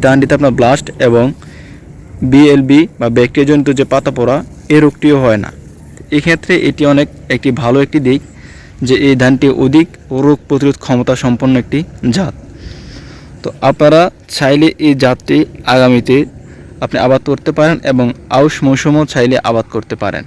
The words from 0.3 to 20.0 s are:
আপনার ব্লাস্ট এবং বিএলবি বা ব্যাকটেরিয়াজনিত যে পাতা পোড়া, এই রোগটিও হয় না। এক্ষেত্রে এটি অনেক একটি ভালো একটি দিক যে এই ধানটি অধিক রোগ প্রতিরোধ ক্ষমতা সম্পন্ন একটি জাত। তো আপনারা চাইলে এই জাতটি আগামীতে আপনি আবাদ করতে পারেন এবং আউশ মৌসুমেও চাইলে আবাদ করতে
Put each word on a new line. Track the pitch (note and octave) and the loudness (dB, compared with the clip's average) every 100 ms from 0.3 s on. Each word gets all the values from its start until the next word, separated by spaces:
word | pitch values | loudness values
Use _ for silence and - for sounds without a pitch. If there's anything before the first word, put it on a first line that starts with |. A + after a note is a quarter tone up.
| C#3+ | 0
আপনার | C#3 C3 | 0 2
ব্লাস্ট | B2 C#3+ - - B2 | 0 0 -4 -2 2
এবং | A#2 B2+ - - - - - - - - - C3 | 2 0 -4 -16 -20 -20 -20 -20 -20 -20 -8 2
বিএলবি | C3+ D3 C#3+ C3 C#3+ E3+ - | 4 6 4 4 2 2 -2
বা | A#2+ A#2+ | -2 0
ব্যাকটেরিয়াজনিত | A#2+ - C#3 D3+ C#3+ C3+ | 0 0 2 2 0 -2
যে | C3+ | 0
পাতা | C3+ C#3 B2+ | -2 -2 -2
পোড়া, | A#2+ C3+ - - - | -2 -2 -6 -14 0
এই | D3+ | 2
রোগটিও | D3+ - D3+ C#3+ | 2 0 0 2
হয় | B2+ G#2+ | 2 0
না। | - - - - - - - D3 | -4 -14 -20 -20 -20 -20 -6 -4
এক্ষেত্রে | E3+ E3 - F3 C#3+ | -2 -4 0 -2 0
এটি | C#3+ C#3+ | 0 0
অনেক | C#3+ D3 - - | 2 -2 -6 -8
একটি | B2+ C#3 B2 | -4 -4 -2
ভালো | A#2+ C3+ | 0 0
একটি | C#3 D#3 B2+ | 0 -2 0
দিক | C#3 - - - - - - | -2 -4 -20 -20 -20 -20 -8
যে | B2 B2+ C#3 | -2 0 2
এই | C3 | 2
ধানটি | B2+ C3 C#3 B2+ | 2 2 0 0
অধিক | C3+ D3+ E3+ - - C3 | 2 2 0 -4 -10 -2
রোগ | C#3 D3 - | 0 0 -2
প্রতিরোধ | C#3 C#3 - | -2 0 -2
ক্ষমতা | - B2 B2 B2 | -2 -2 0 -2
সম্পন্ন | C3 A#2+ C3 B2+ | -2 -2 0 -2
একটি | A2+ C#3 E3+ - B2+ | -2 -6 -6 -6 -4
জাত। | A#2 E3+ - - - - - - - - - - - | -2 -4 -8 -18 -20 -18 -18 -20 -20 -20 -20 -20 -14
তো | - - C3+ | -14 -4 -2
আপনারা | C3 D3+ D#3 F3 - - - | 2 4 4 2 -4 -12 -4
চাইলে | C#3 D3 D#3+ - D3+ | 0 2 2 2 0
এই | C3+ | 2
জাতটি | C3 B2+ - C#3+ D#3 - - | 0 -2 -2 -2 -2 -6 -2
আগামীতে | B2+ B2+ B2 B2 C3 D3+ - - - - - | 2 4 2 2 0 0 -8 -20 -20 -20 -12
আপনি | C3 C3+ B2+ | -8 -4 0
আবাদ | C3+ - | 0 -2
করতে | C#3 - | -4 -4
পারেন | D#3 D#3 E3+ - | 0 0 0 -2
এবং | B2+ A#2+ B2 - C3 | -2 -2 -4 -4 0
আউশ | D3 - C#3 | 0 0 -2
মৌসুমেও | C3+ D3+ D3+ D3+ | 0 0 0 -2
চাইলে | C#3+ B2 B2+ A2 | -2 0 0 -2
আবাদ | A#2 A2 | -4 -4
করতে | A2+ - G#2+ | -8 -8 -8